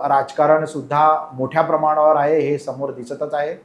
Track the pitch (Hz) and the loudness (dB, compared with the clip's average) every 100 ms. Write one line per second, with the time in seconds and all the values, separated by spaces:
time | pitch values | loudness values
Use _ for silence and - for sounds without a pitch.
0 | 143 135 135 - 151 156 156 147 127 143 | 0 0 0 0 4 4 0 -8 -4 2
1 | 156 156 - 131 131 160 160 156 151 156 | 4 2 -2 -6 -4 0 0 2 2 4
2 | 151 151 143 160 139 143 139 131 139 123 | 4 4 2 2 0 -2 -6 -8 -8 -8
3 | 120 143 147 151 147 180 | -10 -8 -6 -4 -6 -8